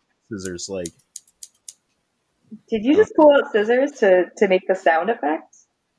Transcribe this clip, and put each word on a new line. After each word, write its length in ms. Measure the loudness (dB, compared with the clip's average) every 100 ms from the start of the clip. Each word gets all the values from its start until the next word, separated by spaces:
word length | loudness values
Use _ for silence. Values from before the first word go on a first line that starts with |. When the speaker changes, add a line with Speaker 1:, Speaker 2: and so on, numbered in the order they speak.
| _ _ -16
Speaker 1:
scissors, 360 | -12 -10 -12 -12
like. 200 | -10 -10 -14 _ -20 _ _ -20 _ -20 -20 _ _ _ _ _ _ _ -20 -10
Speaker 2:
Did 140 | -6
you 100 | 0
Speaker 3:
Oh. 40 | 2
Speaker 2:
just 160 | 2 4
pull 160 | 6
out 200 | 6 2
scissors 400 | -2 0 0 -2 0
to, 260 | 2 2 0 -2
to 100 | 0
make 200 | 0 -2
the 80 | -2
sound 340 | 0 0 -2
effect? 460 | -4 -4 -6 -10 _ _ _ _